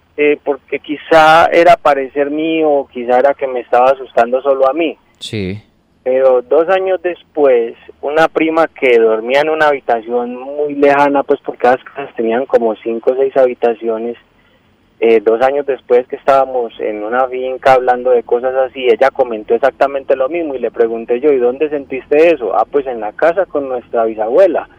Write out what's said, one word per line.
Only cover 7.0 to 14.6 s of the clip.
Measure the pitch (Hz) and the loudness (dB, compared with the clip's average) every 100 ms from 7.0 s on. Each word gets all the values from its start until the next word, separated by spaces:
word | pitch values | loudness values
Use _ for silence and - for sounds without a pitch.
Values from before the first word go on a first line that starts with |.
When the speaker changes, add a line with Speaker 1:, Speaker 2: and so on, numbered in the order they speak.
Speaker 1:
después, | 180 170 _ - 143 123 117 123 - - | -4 -8 _ 0 2 2 0 -8 -20 -12
una | 135 151 160 | -6 0 0
prima | 165 160 165 156 | 0 -2 0 -2
que | - 131 117 | -2 2 4
dormía | 113 110 117 139 | 4 0 0 0
en | 156 | 0
una | 156 151 | 0 0
habitación | 143 - 117 110 120 120 123 | 0 -2 -4 -2 -6 -6 -10
muy | 135 147 147 | -12 -6 -6
lejana, | 143 143 143 143 139 | 0 2 4 2 0
pues | - 143 | 0 -2
porque | - - 123 | -2 -4 0
las | 131 | 0
casas | - - 104 - | -4 -14 -14 -6
tenían | 113 117 135 | -4 -2 0
como | 123 113 107 | 0 0 -4
cinco | 117 113 127 | -6 -4 -2
o | 131 | 0
seis | 131 139 | 0 2
habitaciones, | 127 120 117 110 113 110 117 117 _ _ _ _ | 0 0 -4 -2 -4 -6 -6 -10 _ _ _ _